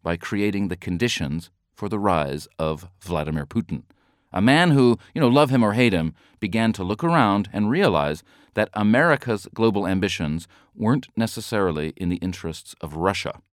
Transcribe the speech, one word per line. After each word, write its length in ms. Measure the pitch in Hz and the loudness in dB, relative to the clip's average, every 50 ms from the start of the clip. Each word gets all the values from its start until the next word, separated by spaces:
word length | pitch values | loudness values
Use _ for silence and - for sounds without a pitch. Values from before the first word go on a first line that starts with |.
| _ | _
by 140 | 82 85 | -4 -4
creating 500 | 85 - - 113 101 104 104 98 101 101 | -4 -4 -6 -2 0 0 0 0 -2 -2
the 80 | 90 87 | -4 -6
conditions 720 | 87 - - 90 82 - - - - 78 69 73 85 - - _ _ _ _ _ | -8 -6 -6 -2 -2 -2 -2 -2 -4 -4 -4 -6 -6 -8 -10 _ _ _ _ _
for 140 | - 107 | -10 -6
the 120 | 98 107 101 | -6 -4 0
rise 500 | 101 101 90 80 73 69 69 76 - _ _ - | 2 2 2 2 0 -2 -4 -8 -10 _ _ -4
of 300 | 82 78 78 76 92 87 _ _ | -4 -4 -4 -6 -10 -20 _ _
Vladimir 460 | - 92 87 80 73 78 76 78 71 | -8 -4 -4 -4 -2 -2 -4 -4 -6
Putin. 380 | - - 113 - - 85 65 - _ _ _ _ _ _ _ _ _ - | -4 -4 -6 -4 -4 -8 -10 -10 _ _ _ _ _ _ _ _ _ -2
A 80 | 92 | 0
man 300 | 101 123 139 160 180 175 | 2 4 4 4 4 4
who, 280 | 147 139 127 123 117 - - - _ | 4 6 6 4 4 2 -4 -10 _
you 60 | 160 | 0
know, 80 | 151 123 | 2 4
love 220 | 123 147 151 127 | 6 4 4 4
him 120 | 131 127 113 | 4 2 2
or 80 | 104 | 2
hate 220 | 104 120 127 117 95 | 2 2 2 2 2
him, 200 | 85 80 80 80 _ _ _ _ _ | 2 0 -2 -6 _ _ _ _ _
began 320 | - 95 85 113 113 113 107 | -6 -2 0 0 0 0 0
to 100 | - 92 | 0 -2
look 180 | 90 107 - | -4 -4 -2
around 460 | 165 170 175 160 123 104 98 104 101 98 - | 0 2 4 4 4 4 2 0 0 -2 -2
and 160 | 104 104 107 | -2 0 0
realize 540 | 131 180 202 139 90 76 73 73 78 78 _ _ _ _ _ _ _ | 2 2 2 2 2 2 0 0 -4 -6 _ _ _ _ _ _ _
that 140 | 107 110 - - | -2 -2 -2 -2
America's 760 | 107 104 107 113 131 160 170 147 131 - 123 110 101 - - - | 0 2 2 4 4 4 4 2 0 0 -4 -4 -4 -6 -12 -2
global 340 | - 113 113 98 101 101 | 2 2 2 2 2 0
ambitions 600 | 92 95 95 95 95 - - 87 73 76 82 - _ _ _ _ _ _ | 0 0 0 0 -2 -2 -4 -4 -4 -4 -6 -8 _ _ _ _ _ _
weren't 320 | - 110 110 127 139 - - _ | -4 0 0 0 0 -2 -6 _
necessarily 760 | 110 113 110 - 117 104 - 117 104 98 90 80 76 76 78 - | -4 -4 -4 -4 -10 -8 -4 -2 0 0 0 0 -2 -4 -6 -6
in 140 | - 92 87 | -4 -4 -4
the 80 | 90 | -2
interests 580 | - - 92 87 - - 82 80 - - - - _ | -2 -4 -6 -8 -6 -8 -10 -10 -10 -16 -20 -16 _
of 160 | - 78 73 | -12 -10 -6
Russia. 420 | 80 85 98 101 - - - - - _ _ | -2 0 0 0 -2 -6 -8 -10 -10 _ _